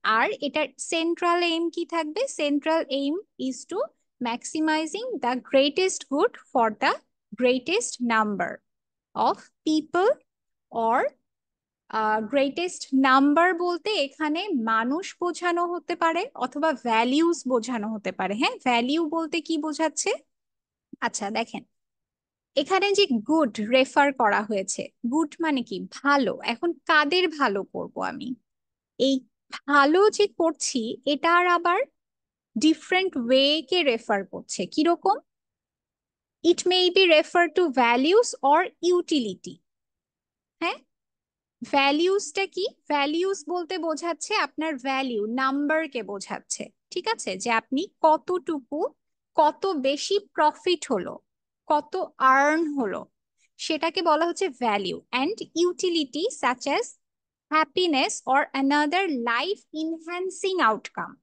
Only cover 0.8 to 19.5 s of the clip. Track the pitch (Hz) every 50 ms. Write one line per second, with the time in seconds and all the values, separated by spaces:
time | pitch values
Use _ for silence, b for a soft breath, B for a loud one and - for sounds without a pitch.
0.8 | - - 359 330 330 339 339 - 359 339 339 349 349 339 330 330 339 339 - 339
1.8 | 339 - 339 330 320 302 311 403 539 539 - - 311 294 285 294 - 320 320 330
2.8 | - - 262 277 277 277 311 381 427 _ _ - 254 262 247 - - _ 330 403
3.8 | 587 659 _ _ _ _ _ _ 247 233 233 240 - - - 311 311 311 311 311
4.8 | 320 311 - 403 480 523 453 269 - 240 254 254 - - - 269 277 294 294 -
5.8 | 370 381 - - - _ 269 294 381 480 - - - _ _ 254 226 220 214 _
6.8 | 262 302 494 - _ _ _ _ _ _ - - 247 247 254 262 254 - 349 440
7.8 | - - - - 247 233 226 220 214 208 202 185 175 170 - - _ _ _ _
8.8 | _ _ _ _ _ _ _ - 214 262 - - - _ _ _ _ 311 311 311
9.8 | 302 - - 349 370 466 605 - _ _ _ _ _ _ _ _ _ _ - 233
10.8 | 226 226 233 277 440 587 _ _ _ _ _ _ _ _ _ _ _ _ _ _
11.8 | _ _ - 220 220 214 214 220 220 208 269 277 269 285 277 330 349 359 - -
12.8 | - - 269 262 262 269 262 269 269 294 294 330 339 359 370 339 359 349 349 330
13.8 | _ 415 440 349 277 277 - - 311 302 302 330 392 427 349 247 220 226 226 220
14.8 | 226 247 277 349 392 - - _ 349 349 320 - 349 359 339 349 349 349 349 349
15.8 | _ - 349 339 339 330 330 339 415 523 _ - 240 254 - 294 302 320 294 -
16.8 | - 240 220 220 233 247 262 302 330 339 339 330 - 247 262 233 220 240 254 226
17.8 | 208 220 220 214 _ 185 185 - 190 185 196 214 302 415 508 415 - 262 240 233
18.8 | 233 247 285 330 339 302 311 330 330 302 330 339 311 -